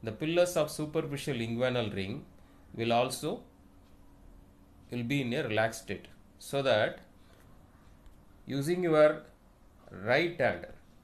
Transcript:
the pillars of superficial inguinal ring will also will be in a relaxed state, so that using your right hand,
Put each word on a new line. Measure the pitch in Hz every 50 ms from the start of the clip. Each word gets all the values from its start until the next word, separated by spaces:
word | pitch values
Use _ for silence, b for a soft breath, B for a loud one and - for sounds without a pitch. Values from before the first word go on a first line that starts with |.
| -
the | 113
pillars | 110 - 156 160 170 175 180 175 -
of | 165 147 147
superficial | - - 151 147 147 160 151 143 143 139 - 151 135
inguinal | 117 113 113 113 120 127 127 123 123 110 104 98
ring | 98 95 98 123 143 - - - B B B B B B B -
will | 113 117 117 117
also | 120 127 131 - - 147 160 220 247 - - - - - - - - - - - - - - - - - - - - - - - - - - - - - -
will | 123 123 117
be | 117 143 143
in | 127 117 120
a | 151
relaxed | 143 113 107 107 110 113 - - -
state, | - 98 87 - - - - - - -
so | - - - - 139
that | 135 131 113 107 117 160 - - - - - B B B B B B B - - - - - - - - - - - - - - - - - - -
using | - 127 139 139 160 180 180 180
your | 165 156 151 151 151 151 - - - - - - - - - - - - - - - 95 92 98
right | 113 127 151 175 170 - -
hand, | 127 110 87 82 - - - - - - - -